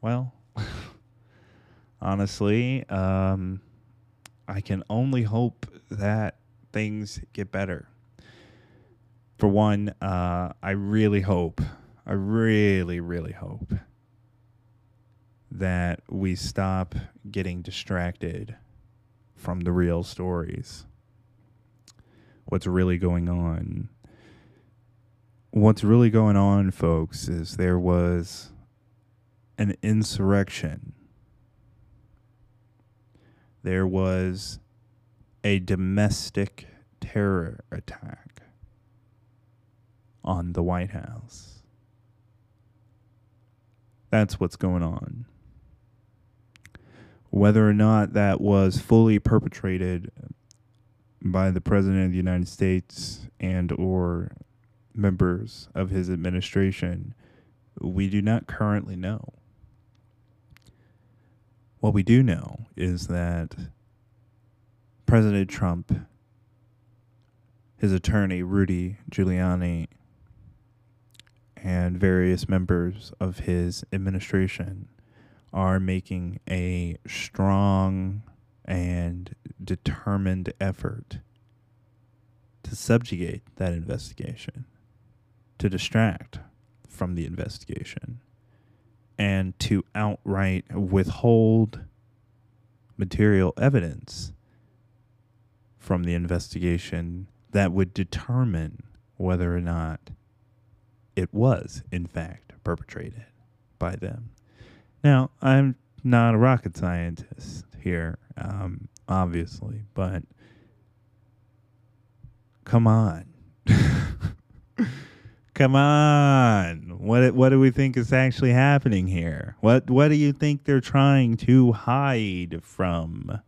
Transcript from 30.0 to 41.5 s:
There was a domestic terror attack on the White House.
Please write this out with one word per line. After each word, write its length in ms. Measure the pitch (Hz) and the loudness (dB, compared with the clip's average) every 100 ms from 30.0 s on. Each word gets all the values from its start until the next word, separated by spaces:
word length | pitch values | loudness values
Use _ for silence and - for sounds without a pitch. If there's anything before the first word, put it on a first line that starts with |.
| 104 - 98 101 98 - 80 73 - - _ _ _ _ _ _ _ _ _ _ _ _ _ _ _ _ _ _ _ _ _ _ _ _ _ _ | 0 0 2 2 0 -4 -8 -8 -16 -20 _ _ _ _ _ _ _ _ _ _ _ _ _ _ _ _ _ _ _ _ _ _ _ _ _ _
There 240 | - 92 95 | -6 -2 0
was 720 | 95 95 92 92 92 - - _ _ _ _ _ _ _ _ | 0 -2 0 -2 -6 -10 -16 _ _ _ _ _ _ _ _
a 160 | 104 98 | 0 0
domestic 1080 | 90 95 92 101 104 104 - - 101 - - - _ _ | 0 -2 0 2 0 0 -6 -6 -6 -8 -20 -20 _ _
terror 640 | - - 101 95 82 - - | -8 -2 0 0 -4 -10 -14
attack 720 | - - - - - - - _ _ - _ _ _ _ _ _ _ _ _ _ _ _ _ _ _ | -14 -14 -16 -16 -18 -20 -20 _ _ -20 _ _ _ _ _ _ _ _ _ _ _ _ _ _ _
on 300 | - 90 87 | -6 -4 -4
the 100 | 87 | -2
White 280 | 87 90 92 | -2 -2 -4
House. 720 | 98 - 113 - - - | -8 -12 -16 -18 -20 -20